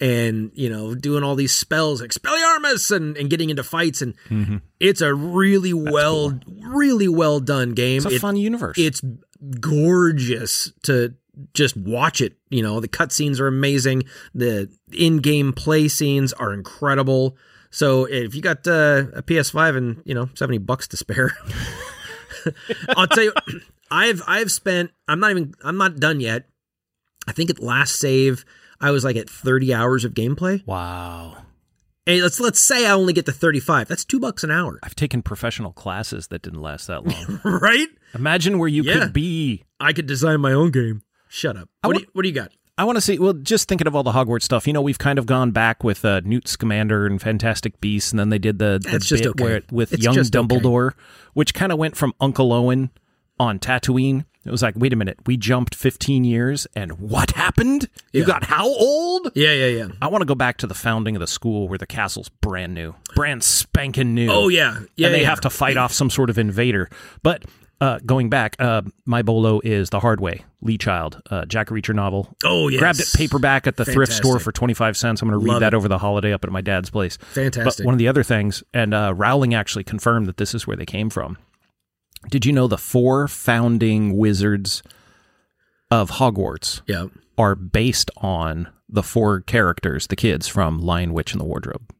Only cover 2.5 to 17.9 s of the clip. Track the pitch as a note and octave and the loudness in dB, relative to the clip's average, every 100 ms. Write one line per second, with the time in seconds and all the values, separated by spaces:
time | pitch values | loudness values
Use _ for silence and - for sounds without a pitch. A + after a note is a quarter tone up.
2.5 | E4 D4 B3 - G3+ D#3 D3 C#3+ E3 D#3+ | 2 2 0 0 0 -2 -4 -2 0 0
3.5 | C#3 - E3 E3+ C3+ B2+ - - G#2+ G#2 | -2 -4 -2 -2 -2 -6 -8 -4 -2 0
4.5 | G#2 - _ F#3 - D3+ C#3+ D#3+ F3 F#3+ | -4 -8 _ 2 2 0 0 -2 2 4
5.5 | G3 F#3 E3+ D3+ D3 D3+ D#3 D3 C3 - | 4 2 -2 0 2 2 2 -2 -4 -10
6.5 | G3+ A3+ C4+ C#4+ A#3 F#3+ E3 D#3 D3 C3+ | -16 -4 2 4 4 4 4 2 2 0
7.5 | C#3 B2 A#2 B2 C3 E3+ B2+ G3+ G3+ G#3 | 0 0 0 0 0 0 -2 0 0 0
8.5 | A#3 A#2+ F3 D#3 C3 C3 A2+ _ _ C#3 | -2 -4 0 0 -2 -8 -10 _ _ -12
9.5 | B2+ D#3 D3 E3 F3+ F3 D3+ B2 A#2+ A2+ | -6 -2 2 4 4 4 2 0 -4 -4
10.5 | - - - - B2+ A#2+ - _ - C#3 | -4 -6 -8 0 0 0 -6 _ -20 -8
11.5 | - C3+ G#2+ F#2+ A#2+ D#3 - A#2+ - _ | -2 -2 -2 -6 -2 -2 0 -4 -6 _
12.5 | C3 A2 A2 A2+ - D#3 - D3 C3 C#3 | -2 -2 -4 -6 -4 -2 0 -2 0 0
13.5 | C3 C#3 C#3 C3 C3 C3 - - B2 A#2+ | 0 0 2 2 0 -2 -10 -12 -2 -2
14.5 | G#2+ G2 _ _ - E3 D#3 C#3+ D3 C#3 | -2 -6 _ _ 2 4 4 2 2 0
15.5 | B2+ D3+ D#3 D3+ - D3 C#3 C3+ - A2+ | -2 0 2 2 0 0 0 0 -4 -6
16.5 | G2+ F#2+ - C#3+ C#3 C3+ C3 C3 C3 _ | -6 -12 -6 0 0 2 2 0 -4 _
17.5 | _ _ - C#3+ | _ _ -2 2